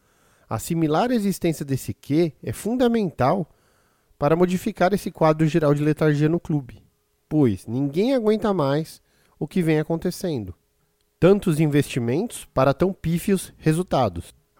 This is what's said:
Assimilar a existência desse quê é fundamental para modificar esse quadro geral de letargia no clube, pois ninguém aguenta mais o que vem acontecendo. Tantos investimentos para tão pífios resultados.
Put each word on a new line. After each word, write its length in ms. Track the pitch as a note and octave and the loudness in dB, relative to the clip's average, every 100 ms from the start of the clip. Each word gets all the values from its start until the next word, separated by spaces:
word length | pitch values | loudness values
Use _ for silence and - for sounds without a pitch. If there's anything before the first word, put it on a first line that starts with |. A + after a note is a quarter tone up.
| _ _ _ _ - | _ _ _ _ -10
Assimilar 640 | A2+ - E3 D#3+ D#3 A#3+ | -8 -4 -2 0 0 0
a 40 | B3 | 0
existência 480 | G3+ F3 F3 D#3+ | 0 -2 -2 -2
desse 300 | D3 C3+ - | -4 -4 -6
quê 400 | - - D3 E3+ - | -10 -2 0 0 -2
é 100 | - | -10
fundamental 960 | A#2 G3+ B3 A#3+ A#3 G3 - B2 F#3+ E3 _ _ _ _ _ _ - | -8 -4 0 2 2 -2 0 0 0 -4 _ _ _ _ _ _ -4
para 180 | D3 E3 | 0 2
modificar 600 | F3+ F3+ - F#3+ F3+ G3+ | 2 0 -4 0 0 0
esse 160 | G#3 | -4
quadro 340 | - D#3 D#3 D#3+ | 0 2 4 2
geral 300 | E3 D3 D3 | 2 2 2
de 80 | |
letargia 440 | D3 D3+ D#3 D3 D3+ | 0 0 0 2 2
no 120 | E3+ | 0
clube, 440 | - D3+ A#2+ - _ _ _ _ - | -2 -4 -6 -16 _ _ _ _ -4
pois 380 | D#3 C3 F#2+ - | 2 2 2 -4
ninguém 480 | A#2+ C#3+ D3 A3+ C4+ | -4 -2 0 0 0
aguenta 360 | G#3+ G#3+ G#3+ | 2 0 0
mais 480 | F#3+ C#3 C#3+ D#3+ - _ _ _ - | 0 0 -2 -4 -12 _ _ _ -10
o 100 | D3+ | -6
que 140 | F#3+ | -2
vem 180 | D#3+ D3+ | 0 0
acontecendo. 760 | D#3 E3 F3+ - F#3 C#3+ F#2+ - _ _ _ _ _ _ | 0 -4 -6 -6 -6 -6 -8 -14 _ _ _ _ _ _
Tantos 400 | E3 G3+ F#3+ D3+ | 4 4 2 2
investimentos 840 | D#3+ D3+ F#3+ - A#2 C3+ A#3 - - | 2 2 0 -2 -2 -2 -4 -8 -6
para 280 | - C3+ | 0 2
tão 180 | C3+ F3+ | 2 -2
pífios 640 | F#3+ D#3+ E3+ - F#3+ - - | -2 -4 -2 0 -2 -2 -4
resultados. 760 | D#3 D#3 F#3 D#3+ A2+ E2+ - - _ | -2 0 0 0 0 -2 -10 -16 _